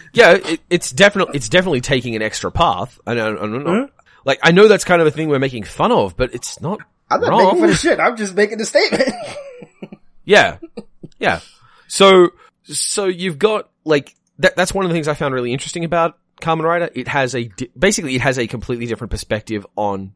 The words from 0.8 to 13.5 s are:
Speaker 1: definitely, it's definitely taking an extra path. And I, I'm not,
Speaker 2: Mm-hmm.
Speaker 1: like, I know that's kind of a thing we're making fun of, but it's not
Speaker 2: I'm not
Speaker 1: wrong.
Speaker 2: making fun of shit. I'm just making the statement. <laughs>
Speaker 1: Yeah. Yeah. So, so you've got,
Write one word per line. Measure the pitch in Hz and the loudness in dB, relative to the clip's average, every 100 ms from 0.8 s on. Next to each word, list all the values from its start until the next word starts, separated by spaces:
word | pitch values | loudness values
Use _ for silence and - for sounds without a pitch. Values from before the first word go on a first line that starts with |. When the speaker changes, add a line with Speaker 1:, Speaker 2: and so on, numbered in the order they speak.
| - | -2
Speaker 1:
definitely, | 127 196 190 180 143 | 2 4 4 -2 -4
it's | - | 0
definitely | 175 185 135 | 0 2 0
taking | 120 139 120 110 | 0 -2 -2 -4
an | |
extra | 110 - 185 | -6 -6 -4
path. | 175 170 90 98 - - | 0 0 0 -6 -10 -6
And | 117 | -4
I, | 110 | -2
I'm | 107 107 | -4 -6
not, | 113 147 | -6 -2
Speaker 2:
Mm-hmm. | 196 277 _ _ _ | -2 -4 _ _ _
Speaker 1:
like, | - 135 | -4 0
I | 160 | 4
know | 175 214 | 8 8
that's | 190 | 6
kind | - 175 | 4 2
of | 156 | 2
a | |
thing | 147 156 | 0 -2
we're | 139 | 0
making | 135 123 | -2 -6
fun | 98 - 180 | -10 -2 0
of, | 214 101 - | 2 0 -2
but | 127 | -6
it's | 120 - - | -6 -12 -10
not | 156 214 - _ - | -10 -10 -14 _ -4
Speaker 2:
I'm | 147 | -2
not | 156 | 2
Speaker 1:
wrong. | 190 - | 4 4
Speaker 2:
making | 359 | 4
fun | 339 | 2
of | - | 2
shit. | 330 226 | 0 0
I'm | 175 233 | 0 -2
just | 202 185 | -4 0
making | 208 214 | 0 -2
the | 220 | -2
statement. | 294 392 - 262 | 0 2 0 -2
<laughs> | 719 605 587 554 494 - _ - - - - - | -4 -10 -14 -16 -20 -20 _ -20 -20 -20 -10 2
Speaker 1:
Yeah. | 190 101 - 330 - - - - - | 4 4 -2 -16 -20 -20 -20 -20 -6
Yeah. | 196 - - _ _ _ - | -4 -4 -8 _ _ _ -6
So, | - 196 190 175 - _ _ | 4 6 8 4 0 _ _
so | - 147 - - | -12 -8 -6 -4
you've | 190 180 185 143 | -4 -4 -6 -2
got, | 208 | -2